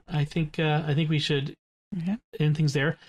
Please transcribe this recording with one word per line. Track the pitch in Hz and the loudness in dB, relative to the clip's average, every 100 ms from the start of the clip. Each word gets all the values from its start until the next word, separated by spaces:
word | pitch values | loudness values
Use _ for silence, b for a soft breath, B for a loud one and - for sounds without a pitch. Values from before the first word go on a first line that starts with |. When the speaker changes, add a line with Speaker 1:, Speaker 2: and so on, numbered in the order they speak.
| - | -6
Speaker 1:
I | 156 | -2
think, | 147 175 151 - | -2 -2 -4 0
uh, | 156 151 156 | 0 2 2
I | |
think | 143 156 | 0 2
we | 156 | 0
should | - 143 143 - _ _ _ 185 | 0 0 -2 -8 _ _ _ -6
Speaker 2:
Yeah. | 165 220 - - | -4 -4 -6 -2
Speaker 1:
end | 151 151 | 0 2
things | 156 | 2
there. | 135 143 165 | 2 0 -2